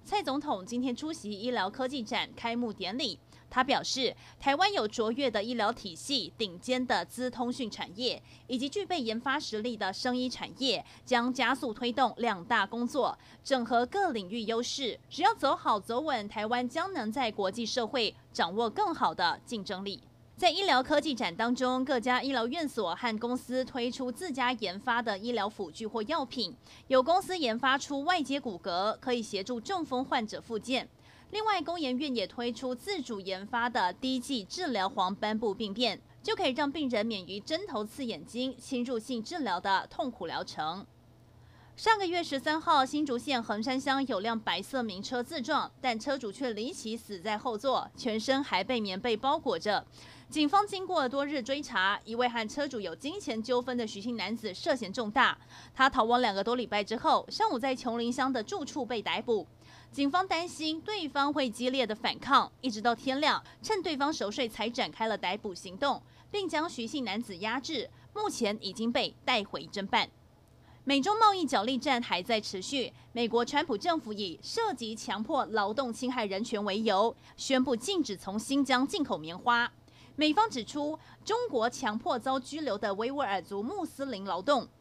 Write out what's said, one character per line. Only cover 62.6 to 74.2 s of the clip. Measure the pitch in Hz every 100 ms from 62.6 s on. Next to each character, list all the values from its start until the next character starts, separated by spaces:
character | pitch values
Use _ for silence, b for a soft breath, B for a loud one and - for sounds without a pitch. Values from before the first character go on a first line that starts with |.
一 | 254
直 | 214
到 | 226 233
天 | 254 262
亮， | 302 196 B B
趁 | - 427
对 | 349 277
方 | 285
熟 | 311 202
睡 | 214 240
才 | - 220
展 | 240 185
开 | - 226
了 | 202
逮 | 180 208
捕 | 208
行 | 175 190 185
动， | 277 214 B B B
并 | 415 370
将 | 302 330
徐 | 247 226
姓 | 302 233
男 | 202
子 | 240 175
押 | 214 254
至， | - 285 160 B B 427
目 | 415
前 | - 220 214
已 | 196
经 | 180 233
被 | 254 185 -
带 | - 247
回 | 196 165 156
侦 | 202 196
办。 | 226 175 - - _ - - B B
美 | - 277
中 | 269 427
贸 | 427 392
易 | 302
角 | 226
力 | 220 262
战 | 294 247
还 | 240 180
在 | 180 226
持 | 214 190
续， | 185 277 208 B B
美 | 233 233
国 | 233 240
川 | 294
普 | 311 208
政 | 349 320
府 | 214
以 | 208